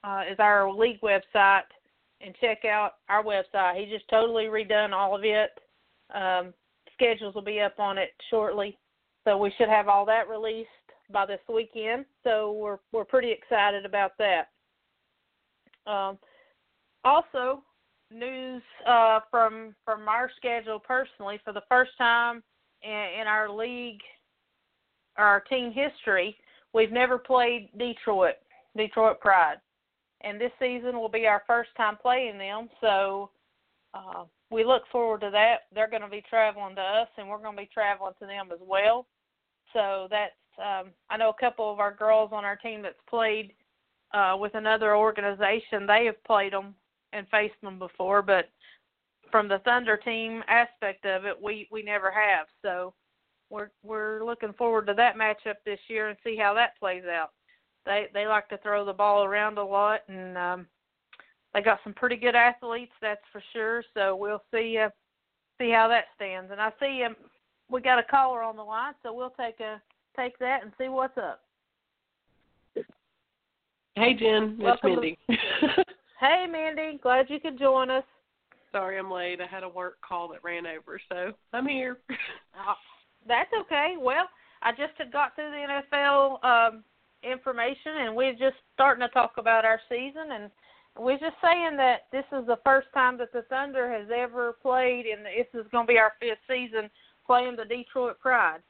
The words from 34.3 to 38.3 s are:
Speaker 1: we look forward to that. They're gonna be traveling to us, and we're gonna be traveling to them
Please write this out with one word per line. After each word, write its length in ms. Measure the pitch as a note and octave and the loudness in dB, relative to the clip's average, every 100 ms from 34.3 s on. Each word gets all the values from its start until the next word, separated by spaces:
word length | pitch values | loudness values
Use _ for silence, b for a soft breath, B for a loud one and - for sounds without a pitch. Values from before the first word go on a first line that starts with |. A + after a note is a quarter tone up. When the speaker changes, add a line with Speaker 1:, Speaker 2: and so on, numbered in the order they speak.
| _ _ | _ _
Speaker 1:
we 120 | A3+ | 0
look 200 | A3+ B3+ - | 4 2 2
forward 300 | B3 A#3 G#3+ | -2 0 -2
to 100 | G3+ | 0
that. 300 | G3+ A3+ A#3 _ | 4 4 2 _
They're 160 | G3 A3 | -4 -4
gonna 200 | A3 G#3 | -4 -8
be 140 | G#3 - | -14 -2
traveling 460 | A3+ A3 G3+ G3 G3 | 0 2 0 -12 -6
to 60 | |
us, 260 | F#3+ G#3+ A3+ - | -2 -2 -2 -8
and 100 | G3+ | -12
we're 140 | G#3 | -12
gonna 160 | G#3+ G3+ | -12 -14
be 120 | G3+ | -10
traveling 400 | - G#3 G3 F#3+ F#3 | -2 -2 -2 -8 -12
to 80 | |
them 220 | G3 | -14